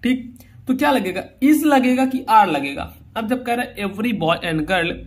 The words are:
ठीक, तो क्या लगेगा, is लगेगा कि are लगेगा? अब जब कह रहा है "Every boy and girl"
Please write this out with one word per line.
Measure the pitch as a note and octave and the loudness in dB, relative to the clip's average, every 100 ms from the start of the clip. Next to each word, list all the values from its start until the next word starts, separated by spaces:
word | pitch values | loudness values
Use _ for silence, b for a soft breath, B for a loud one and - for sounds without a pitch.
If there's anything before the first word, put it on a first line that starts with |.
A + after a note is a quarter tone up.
ठीक, | A#3+ C4 - - B B - | -2 -2 -4 -20 B B -4
तो | C4 | 0
क्या | D4 | 2
लगेगा, | C4 F#3 F3+ - - | 2 0 -6 -10 0
is | C4+ D4+ D#4 | 4 4 4
लगेगा | C4+ B3+ B3+ C4 | 4 4 2 0
कि | C4 - | -2 2
are | A3 G3 | 4 4
लगेगा? | D3 C#3 C#3 - - - - | 2 -4 -8 -12 -14 -12 -8
अब | G#3+ | -4
जब | B3 | -4
कह | B3+ | -2
रहा | A#3+ B3 | -4 -4
है | - | -6
"Every | G3+ G3 A3+ B3 | -8 -4 -4 -2
boy | D#3+ E3+ | 0 0
and | F3 D#3+ D3+ | -2 -4 -2
girl" | F#3+ E3+ - | -2 -2 -6